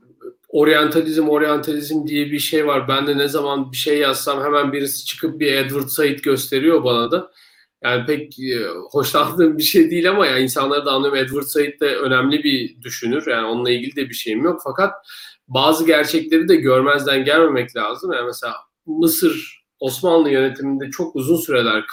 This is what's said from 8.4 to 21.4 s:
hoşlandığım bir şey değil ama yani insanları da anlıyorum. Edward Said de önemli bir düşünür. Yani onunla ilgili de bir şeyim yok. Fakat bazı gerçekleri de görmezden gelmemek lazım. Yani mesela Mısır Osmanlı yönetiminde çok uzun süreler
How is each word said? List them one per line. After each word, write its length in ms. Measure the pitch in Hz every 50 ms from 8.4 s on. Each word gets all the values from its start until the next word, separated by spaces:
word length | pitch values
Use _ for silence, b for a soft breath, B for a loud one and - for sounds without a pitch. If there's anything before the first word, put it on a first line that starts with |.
| 131 131 127 120 107 92 87 87 92 -
hoşlandığım 680 | - 143 131 - - 156 147 156 160 180 170 160 151
bir 60 | 151 151
şey 280 | - - 180 160 160
değil 180 | 175 175 165 180
ama 160 | 196 208 185
yani 180 | 143 131 131 131
insanları 420 | 123 - 151 135 139 143 147 143
da 60 | 143
anlıyorum. 280 | 135 135 139 143 139 135
Edward 240 | 131 127 135 143 139
Said 360 | - - 151 147 143 143 -
de 160 | 156 143 131
önemli 480 | 98 143 131 131 127 127 139 147 147 147
bir 380 | 147 139 127 117 - - -
düşünür. 460 | - 120 - - - 117 123 151 151
Yani 200 | 156 123 117 113
onunla 240 | 110 117 120 123 123
ilgili 240 | 123 123 120 135 -
de 140 | 147 139 127
bir 60 | 120
şeyim 280 | - - 120 107 113 139
yok. 180 | 170 175 - -
Fakat 300 | 139 135 - 190 202 - - B B B B B B B B _
bazı 380 | - 123 127 139 151 160 160 165
gerçekleri 640 | 160 160 151 147 - - 160 - - 160 160 160 180
de 60 | 185
görmezden 680 | 156 135 135 127 131 131 143 143 143 135 143 139 135 131
gelmemek 500 | 143 147 165 165 156 139 123 120 120 -
lazım. 360 | 117 110 107 120 - 180 185
Yani 140 | 160 127 120
mesela 300 | 123 123 - - 117 107 - - _ _ _ _
Mısır 760 | 160 156 156 165 160 160 - 185 - - - - - - - _ _ _ _
Osmanlı 500 | 139 135 131 - 185 180 165 165 156 147
yönetiminde 600 | 139 131 135 135 131 135 139 139 139 135 139 -
çok 240 | - - 175 160 -
uzun 200 | 135 127 135 170
süreler 520 | 165